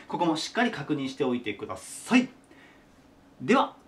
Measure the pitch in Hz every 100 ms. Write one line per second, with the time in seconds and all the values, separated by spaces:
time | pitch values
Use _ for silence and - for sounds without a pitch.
0 | - 160 170 156 - 214 240 151 143 143
1 | 131 - 135 120 107 98 104 95 - -
2 | - 247 247 - - - - - - -
3 | - - - - 127 262 285 -